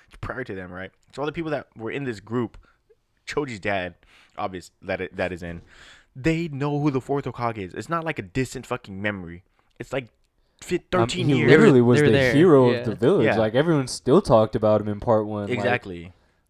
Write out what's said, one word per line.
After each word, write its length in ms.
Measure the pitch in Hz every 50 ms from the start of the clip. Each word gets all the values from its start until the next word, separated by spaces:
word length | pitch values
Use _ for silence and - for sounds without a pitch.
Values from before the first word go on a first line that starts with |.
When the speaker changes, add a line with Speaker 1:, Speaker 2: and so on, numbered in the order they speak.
| _ _ - -
Speaker 1:
prior 240 | - - 107 120 127
to 100 | - 101
them, 160 | 92 92 90
right? 200 | 90 90 95 92 - _ _ _ -
So 80 | 131
all 40 | 143
the 60 | 151
people 180 | 143 135 139 156
that 160 | 147 127 - _ _
were 140 | 113 110 110
in 140 | 87 139 143
this 160 | 123 110 98
group, 360 | 104 101 113 123 117 101 - - - _ _ _ _ _ _ _ _ _ _ _ _
Choji's 340 | - - 147 151 131 117 98
dad, 340 | 85 104 101 95 90 87 85 _ _ _ _ _ _ _ _ -
obvious 320 | 104 98 92 87 - - _ _
that 180 | - 92 92 90
it, 160 | 92 - -
that 160 | 95 92 90
is 100 | 90 82
in, 200 | 90 85 85 85 - _ _ - - - - _ _ _ _
they 340 | 135 120 165 160 165 170 165
know 300 | 143 131 143 147 147 147
who 100 | 143 151
the 100 | 131 131
fourth 240 | - - 139 143 -
Hokage 340 | 131 - 127 120 117 110 110
is. 160 | 95 90 -
It's 140 | 98 110 -
not 160 | 170 170 160
like 140 | 165 151 -
a 40 |
distant 440 | 104 87 - 131 127 - - 131 117
fucking 340 | - 123 123 - 107 95 95
memory. 420 | 101 107 104 95 87 82 85 87 - _ _ _ _ _ _ -
It's 120 | 120 -
like 160 | - 139 123 - _ _ _ _ _ _ _ _ _ _
fi-, 160 | - - 180
Speaker 2:
Um, 60 | 170 - _ - 185 117 123
Speaker 1:
thirteen 200 | 170 180 - 147
Speaker 2:
he 100 | 139 123
Speaker 1:
years. 120 | 147 139
Speaker 2:
literally 300 | 143 185 226 202 135 123
was 180 | 120 120 123 147
Speaker 3:
They 80 | 147
were 60 | 135
Speaker 2:
the 60 | 110 -
Speaker 3:
there. 160 | 131 127 117
Speaker 2:
hero 360 | 143 175 185 147 135 127 120
Speaker 3:
Yeah. 80 | 123 120
Speaker 2:
of 80 | 123
the 80 | 120 101
village. 320 | - 110 147 202 175 113
Speaker 1:
Yeah. 100 | 107 107 113
Speaker 2:
Like, 160 | 110 110 107
everyone 340 | 131 156 175 160 143 131 120
still 340 | - - - 127 139 190
talked 320 | - - 127 110 110 110 -
about 260 | 113 110 107 107 104
him 80 | 104 107
in 120 | 104 104
part 260 | - 123 113 107 107
one. 220 | 107 107 104 104 101
Like, 100 | 123 107
Speaker 1:
Exactly. 540 | 104 120 123 120 - 101 87 85 85 90 - _ _ _ _ _ _